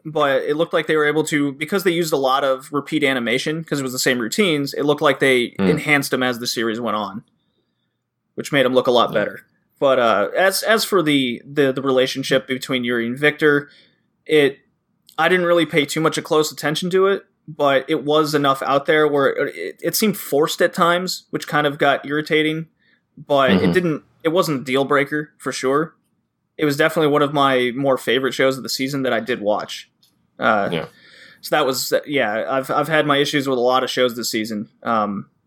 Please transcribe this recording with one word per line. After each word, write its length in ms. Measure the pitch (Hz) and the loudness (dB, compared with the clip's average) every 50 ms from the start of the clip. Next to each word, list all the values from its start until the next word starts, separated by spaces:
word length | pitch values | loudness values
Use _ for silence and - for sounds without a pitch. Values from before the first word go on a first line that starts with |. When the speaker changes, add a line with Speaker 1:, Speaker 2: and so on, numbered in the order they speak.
| - | -8
Speaker 1:
but 380 | 156 151 156 151 139 135 131 78 | -6 -2 0 0 2 2 0 0
it 120 | - 147 | -2 -2
looked 180 | 151 170 165 - | -2 -2 -2 -2
like 120 | 170 160 | -2 -2
they 100 | - 156 | 0 0
were 120 | 156 147 | 0 2
able 160 | 147 147 156 151 | 0 0 0 -2
to, 260 | - 165 147 143 143 135 | 0 0 -2 -2 -2 -4
because 300 | 139 156 147 208 196 180 | -6 -6 -4 -2 -2 0
they 80 | 196 | 0
used 220 | 170 170 175 156 156 | 0 0 0 0 0
a 40 | |
lot 260 | 139 135 131 131 139 139 | 0 2 2 2 2 2
of 280 | 135 131 131 139 - | 0 -2 -2 -4 -6
repeat 320 | 147 143 139 - 160 151 143 | -6 -6 -4 -2 -2 0 0
animation, 600 | 135 135 131 117 113 117 127 - 160 151 165 165 | 0 0 0 -2 -2 -2 -2 -2 -4 -6 -6 -6
'cause 160 | - 160 143 | -6 -4 -4
it 40 | 135 | -4
was 80 | 131 123 | -4 -4
the 40 | 127 | -2
same 200 | - 143 127 123 | 0 0 0 0
routines, 540 | 117 107 - - 214 185 156 143 139 139 - | -2 -4 0 0 0 2 0 0 -2 -4 -4
it 80 | - 139 | -2 0
looked 180 | 147 147 147 | 0 0 2
like 180 | 160 143 131 - | 2 2 2 2
they 360 | 143 135 131 123 120 - - | 2 2 4 2 2 -2 -2
Speaker 2:
Hmm. 60 | - 98 | 0 0
Speaker 1:
enhanced 480 | 92 87 147 - 151 147 143 139 - | 2 2 0 0 0 0 0 0 0
them 100 | - 127 | -2 -2
as 160 | 127 127 123 | -2 -2 -4
the 100 | 117 123 | -4 -6
series 320 | 120 - 123 113 113 107 113 | -6 -4 -2 -2 -4 -4 -4
went 160 | 123 110 101 | -4 -4 -4
on, 280 | 107 104 98 98 107 - _ _ _ _ _ _ _ _ _ _ _ _ _ _ _ _ _ _ _ _ _ _ | -4 -4 -6 -8 -12 -16 _ _ _ _ _ _ _ _ _ _ _ _ _ _ _ _ _ _ _ _ _ _
which 160 | - 123 - | -12 -6 0
made 140 | 156 139 127 | 2 2 2
'em 60 | 123 131 | 4 4
look 120 | 127 117 | 2 4
a 40 | 127 | 4
lot 180 | 123 117 107 101 | 4 4 4 4
Speaker 2:
Yeah. 80 | - 107 | 2 -2
Speaker 1:
better. 260 | 101 - - - - _ _ _ _ _ _ - | -2 -2 -6 -12 -18 _ _ _ _ _ _ 0
But, 200 | 147 135 131 127 | 2 2 4 4
uh, 300 | 120 113 104 98 101 - - | 4 4 4 2 0 0 0
as, 240 | 139 185 190 190 - - | 2 2 2 2 0 0
as 220 | - 220 214 - | 0 0 0 0
for 160 | - 214 185 | 0 0 0
the, 400 | 160 151 147 139 131 123 117 - - | 2 2 2 2 0 -2 -4 -8 -10
the, 300 | 135 143 151 143 135 131 | -6 0 2 2 2 2
the 80 | 135 | 0
relationship 680 | 131 139 131 127 131 135 - 135 135 - - 131 - | -2 0 2 2 2 0 0 -4 -2 0 0 0 0
between 360 | - 131 127 - - 135 127 120 | -2 -6 -6 -6 -4 -4 -4 -2
Yuri 220 | 120 123 117 117 | -2 -2 -2 -2
and 100 | 117 123 | -4 -2
Victor, 500 | 135 147 147 147 - 160 151 147 143 143 - _ _ _ _ _ _ _ _ _ _ _ | 0 0 0 2 2 2 2 2 2 0 -4 _ _ _ _ _ _ _ _ _ _ _
it, 320 | - 156 151 143 135 - - _ _ _ _ _ _ _ _ _ _ _ | 0 2 4 4 2 0 -4 _ _ _ _ _ _ _ _ _ _ _
I 100 | - 156 | 0 0
didn't 200 | 165 185 180 175 | 2 2 2 2
really 180 | 170 175 175 165 | 2 2 2 2
pay 180 | 160 165 165 139 | 0 0 0 0
too 140 | 143 - 160 | 0 -2 -2
much 180 | 160 156 156 | -2 -2 -2
a 40 | 160 | -4
close 300 | 147 - 160 156 156 151 139 | -4 0 0 0 0 0 -4
attention 360 | - - 147 165 - 185 180 | -6 -4 -4 -4 -4 -4 -2
to 160 | 180 190 190 | 0 2 2
it, 180 | 196 196 - - _ _ _ _ - | 2 0 -2 -6 _ _ _ _ -12
but 340 | 156 - 147 139 139 131 131 - | -4 0 0 2 2 2 0 0
it 160 | 160 139 127 | -4 -2 0
was 280 | 147 147 156 160 147 151 | 2 2 2 2 2 0
enough 300 | 143 143 139 135 - - | 2 2 2 0 0 0
out 220 | - 135 139 - | 0 0 0 2
there 200 | - 160 156 151 | 2 2 4 4
where 220 | 147 143 143 135 | 2 2 2 2
it, 260 | 120 - - 143 127 - | 2 2 0 -2 -4 -4
it, 240 | 85 85 92 - - - | -8 -8 -8 -8 -6 -6
it 120 | 165 - | -4 -2
seemed 180 | - 226 214 - | 0 0 0 0
forced 460 | - - - - 139 156 160 - - | -2 -4 -2 0 0 2 0 0 0
at 120 | 185 175 - | 0 0 0
times, 520 | - 180 170 170 180 185 175 - - - _ | 2 0 2 2 0 -2 -4 -8 -10 -10 _
which 160 | - 151 - - | -8 -8 -6 -4
kind 180 | 165 147 147 | -2 0 0
of 100 | 147 139 | 0 0
got 280 | 151 156 139 135 - - | 0 2 2 2 0 -2
irritating, 640 | 139 143 151 151 - 165 156 156 156 156 160 160 - _ _ _ _ _ _ _ _ _ | -4 -4 -4 -2 0 0 0 0 0 -2 -4 -8 -12 _ _ _ _ _ _ _ _ _
but 340 | - - - 143 139 135 127 | -12 -4 0 2 4 4 4
it 80 | 196 190 | 4 4
Speaker 2:
Mm-hmm. 120 | - 175 170 | 4 2 2
Speaker 1:
didn't, 300 | 185 180 170 147 135 - _ _ _ - | 2 0 0 -2 -4 -8 _ _ _ -4
it 60 | 160 | 0
wasn't 320 | 156 185 175 156 151 127 | 2 2 2 0 -2 -4
a 20 | 120 | -2
deal 220 | 131 127 135 139 | -2 0 0 2
breaker 460 | 131 147 139 143 139 151 151 151 - _ | 2 2 0 0 0 -2 -6 -6 -8 _
for 140 | - - 135 | -12 -8 -8
sure. 440 | 127 - - 131 135 147 165 165 _ _ _ _ _ _ _ _ _ _ _ _ _ | -6 -2 -2 0 0 0 0 -4 _ _ _ _ _ _ _ _ _ _ _ _ _
It 60 | - 160 | -2 -2
was 140 | 147 139 | 0 2
definitely 340 | 143 156 160 - 170 156 147 | 2 0 0 2 2 2 2
one 120 | 143 147 147 | 2 2 2
of 100 | 143 151 | 2 2
my 380 | 147 139 135 135 127 123 123 117 | 2 2 2 2 2 0 0 -2
more 220 | 131 139 139 131 | -2 0 0 0
favorite 360 | 123 - - 117 131 135 127 113 | 0 0 0 0 0 0 -2 0
shows 220 | - 135 135 131 | 0 0 0 0
of 80 | 135 113 | -2 -6
the 60 | 113 | -8
season 320 | - - 135 135 143 139 | -6 -6 -6 -4 -4 -4
that 100 | 131 123 | -2 -2
I 80 | 120 113 | -2 -2
did 220 | 113 123 123 104 | -2 -4 -4 -2
watch. 480 | 104 101 104 - - - - - - _ _ _ _ _ _ _ _ _ _ - | 0 0 0 0 -2 -8 -12 -16 -18 _ _ _ _ _ _ _ _ _ _ -2
Uh, 300 | 123 117 110 104 98 101 | 0 0 2 2 0 -2
Speaker 2:
Yeah. 140 | 87 80 - - _ _ - - - - - - - _ | -4 -4 -6 -8 _ _ -20 -20 -20 -20 -20 -20 -20 _
Speaker 1:
so 120 | - - 165 | -8 -2 0
that 80 | 151 151 | 0 0
was, 260 | 127 131 123 - - 139 - - | 0 -2 -4 -4 -2 -2 -2 -2
yeah, 400 | - 147 135 120 104 104 110 87 73 | -2 -2 0 0 0 -2 -2 -4 -2
I've, 220 | 135 135 131 - | -2 -4 -2 -2
I've 160 | 147 143 147 | -2 -2 -2
had 180 | 151 160 151 147 | 0 2 2 2
my 120 | 151 143 | 2 2
issues 320 | 139 143 143 - 147 131 139 | 0 0 0 0 -2 -2 0
with 80 | 131 | 0
a 40 | 123 | 0
lot 220 | 117 127 127 131 131 | 2 2 2 2 0
of 60 | 120 | 0
shows 260 | - 131 127 127 113 | 0 0 0 0 0
this 140 | 120 113 - | -4 -6 -4
season. 400 | - 113 107 107 110 104 107 - _ _ - | -4 -4 -4 -4 -6 -8 -10 -10 _ _ -4
Um, 420 | 117 117 110 104 101 101 98 135 - _ _ _ | -2 0 0 0 -2 -4 -6 -10 -12 _ _ _